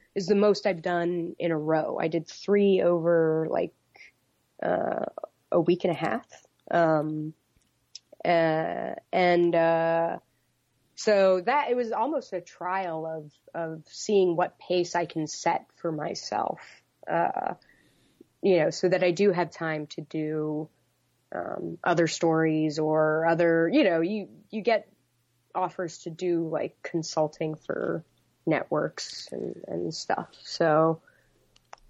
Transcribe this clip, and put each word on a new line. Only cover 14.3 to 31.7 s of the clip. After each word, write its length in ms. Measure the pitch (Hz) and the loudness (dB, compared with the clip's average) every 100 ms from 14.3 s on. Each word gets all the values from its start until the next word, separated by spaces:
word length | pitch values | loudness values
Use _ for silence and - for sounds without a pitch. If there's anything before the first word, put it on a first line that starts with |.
| 165 | 2
what 220 | 180 _ | -2 _
pace 380 | - 180 170 175 | -4 -2 0 -2
I 100 | 165 | -4
can 220 | 165 156 | -4 -6
set 400 | - - 165 - _ | -4 -2 -2 -6 _
for 160 | 170 | -6
myself, 680 | 151 151 - - 107 - - - - _ _ - | -6 -6 -8 -6 -4 -4 -6 -12 -20 _ _ -4
uh, 460 | 165 170 - 50 - _ _ _ _ _ _ - _ | -2 -2 -2 -6 -8 _ _ _ _ _ _ -20 _
you 160 | 202 180 | 2 4
know, 140 | 147 | 4
so 180 | - 185 | 0 0
that 140 | 180 | 2
I 80 | 180 | 2
do 200 | 170 202 | 4 2
have 200 | 170 165 | 2 -2
time 340 | - 160 156 151 | -4 -4 -4 -6
to 140 | - | -12
do 680 | 151 160 151 156 151 151 156 _ _ _ _ _ - | -8 -6 -4 -2 -4 -4 -8 _ _ _ _ _ -12
um, 440 | - 87 - 165 165 | -8 -8 -8 -8 -4
other 240 | - 175 165 | 0 2 2
stories 720 | - 165 160 160 156 156 151 | 2 2 4 2 2 0 0
or 460 | 156 156 156 156 165 | 0 2 2 2 2
other, 440 | 170 170 165 170 | 2 4 4 4
you 120 | 262 | 4
know, 180 | 214 165 | 4 2
you, 260 | 170 214 185 - - | 0 -4 -8 -14 -10
you 120 | 214 | -4
get 260 | 208 220 - _ _ _ _ _ _ | 0 0 -2 _ _ _ _ _ _
offers 460 | 180 180 - 175 - | -4 -4 -4 -10 -8
to 100 | 175 | -14
do, 380 | 160 180 170 165 | -6 -2 -2 -2
like, 300 | 160 - _ | -4 -4 _
consulting 720 | - 170 160 - 151 - 160 156 | -6 -6 -4 -2 -2 -2 -6 -6
for 480 | - - - 165 - _ _ _ - | -8 -6 -4 -6 -8 _ _ _ -2
networks 800 | 151 - 156 151 - - - - | -2 -2 -4 -4 -8 -14 -14 -12
and, 240 | - - - - | -10 -10 -10 -10
and 260 | - 175 | -6 -6
stuff. 360 | 160 - - - - | -8 -6 -6 -6 -14
So 580 | - - 165 151 160 160 _ _ _ _ _ _ - | -12 -2 2 4 2 0 _ _ _ _ _ _ -20